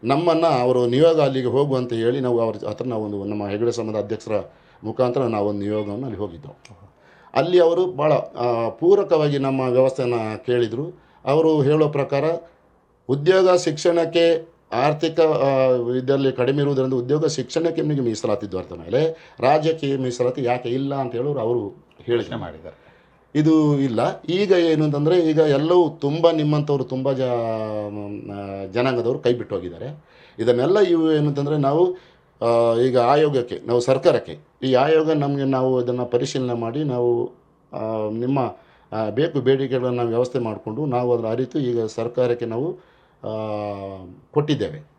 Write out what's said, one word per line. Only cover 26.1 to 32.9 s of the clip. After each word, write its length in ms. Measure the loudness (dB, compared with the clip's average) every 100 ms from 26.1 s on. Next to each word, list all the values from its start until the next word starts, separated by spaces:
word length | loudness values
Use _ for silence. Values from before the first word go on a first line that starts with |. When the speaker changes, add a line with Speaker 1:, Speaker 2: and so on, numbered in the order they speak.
| 2 2
Speaker 1:
ನಿಮ್ಮಂಥವ್ರು 520 | 4 0 0 0 -2
ತುಂಬ 280 | -2 -4 -2
ಜ-, 100 | -2
ಆ, 1400 | -2 -2 -2 -4 -4 -6 -6 -8 -10 -10 -10 -10 -10 -10 -6
ಜನಾಂಗದವರು 480 | -2 0 0 -2 0
ಕೈ 140 | 0
ಬಿಟ್ಟು 220 | 0 -4 -6
ಹೋಗಿದ್ದಾರೆ. 480 | -8 -12 -14 -14 _ _ -20 -4
ಇದನ್ನೆಲ್ಲ 400 | 0 2 4 2
ಇವು 320 | 4 2 2
ಏನು 160 | 2 0
ಅಂತಂದ್ರೆ 300 | -2 -2 0
ನಾವು, 360 | 0 2 0 0 -14 _ _ _
ಆ, 380 | 0 2 2 2
ಈಗ 200 | 2